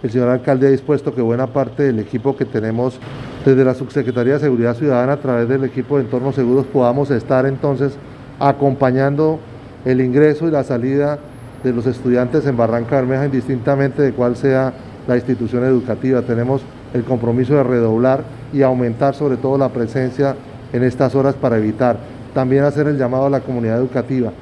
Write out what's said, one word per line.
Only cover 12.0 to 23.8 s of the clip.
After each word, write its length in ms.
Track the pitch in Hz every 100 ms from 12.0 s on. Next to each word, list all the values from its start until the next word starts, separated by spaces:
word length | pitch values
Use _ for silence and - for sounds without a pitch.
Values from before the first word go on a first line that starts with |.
| 131 123 123 151 139
en 100 | 123
Barranca 380 | 117 117 117
Bermeja, 320 | 139 131 131 143
indistintamente 720 | 135 120 131 117 139 139 139
de 100 | 143
cuál 240 | 120 123 120
sea 360 | 139 131 131 127 - - -
la 80 | 123
institución 480 | 120 123 113 123
educativa. 580 | 127 127 110 104 131 127
Tenemos 400 | 117 117 120 135 - - -
el 80 | 135
compromiso 520 | 113 127 120 120 127
de 100 | 147
redoblar 580 | 123 123 113 110 127 135 - - -
y 100 | 143
aumentar 540 | 131 127 123 113 139 131
sobre 200 | 147 123
todo 220 | 131 135
la 120 | 131
presencia 680 | 120 113 135 127 123 139 131 - - -
en 120 | 123
estas 320 | 127 123 135 139
horas 180 | 135
para 240 | 131 131 113
evitar. 400 | 107 110 123 117 - - -
También 280 | - 131 135
hacer 240 | 143 143 151
el 120 | 143
llamado 280 | 123 131 139
a 40 |
la 100 | 139
comunidad 380 | 131 123 113
educativa 520 | 113